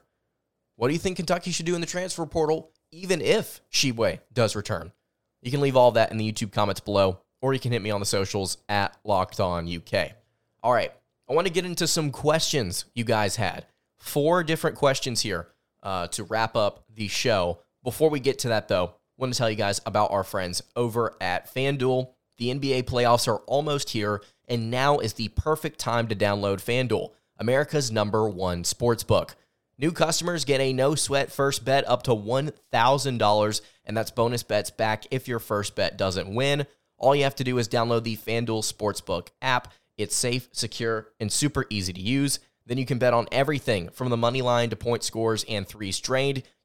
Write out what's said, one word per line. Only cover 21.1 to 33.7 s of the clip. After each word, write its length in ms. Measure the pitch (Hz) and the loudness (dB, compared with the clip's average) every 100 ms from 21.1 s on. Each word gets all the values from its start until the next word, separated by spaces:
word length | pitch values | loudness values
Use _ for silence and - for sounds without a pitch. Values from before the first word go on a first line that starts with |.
| - | -4
at 320 | 92 90 - | -4 -4 -4
FanDuel. 560 | 127 135 139 127 127 123 _ _ - | -4 -2 0 0 0 -2 _ _ -8
The 160 | 120 | -4
N 80 | 139 | -2
B 140 | 139 | 0
A 100 | 127 | 0
playoffs 460 | 120 123 120 120 - | 0 2 4 4 4
are 80 | 107 - | -2 0
almost 460 | 135 151 143 - | -2 0 -2 -4
here, 300 | 113 104 101 - _ - | -2 -2 -2 -6 _ -6
and 200 | 120 113 | -4 -2
now 300 | 123 139 147 | 0 2 2
is 140 | 110 | 0
the 160 | - 110 | -4 -6
perfect 500 | - 156 156 156 - | -4 -2 -2 -4 -6
time 300 | - 117 117 | -2 0 0
to 60 | 101 | 0
download 400 | 104 101 101 95 | 0 2 0 0
FanDuel, 560 | - 120 127 104 - - _ - | 0 0 0 0 -2 -12 _ -6
America's 540 | 113 131 147 151 127 | 0 2 2 0 0
number 360 | 107 104 107 110 | 0 2 2 0
one 360 | 90 92 87 | 0 -2 -2
sportsbook. 720 | 85 - 120 113 - 98 - - _ _ _ - | -4 0 0 0 2 2 2 -8 _ _ _ -4
New 160 | 151 | -2
customers 500 | 170 160 160 170 170 | 0 0 0 -2 -2
get 160 | 131 135 | 0 2
a 140 | 135 | 2
no-sweat 580 | 127 135 156 - 139 135 | 2 2 2 0 0 -2
first 320 | - 139 - | 0 0 0
bet 240 | 117 139 - | 2 2 2
up 160 | 123 | 0
to 100 | - | 2
one 380 | 110 104 131 151 - _ | 0 0 -2 -2 -8 _
thousand 440 | 117 120 139 135 117 | 2 4 4 2 2
dollars, 440 | 104 107 107 107 - | 4 4 2 0 -8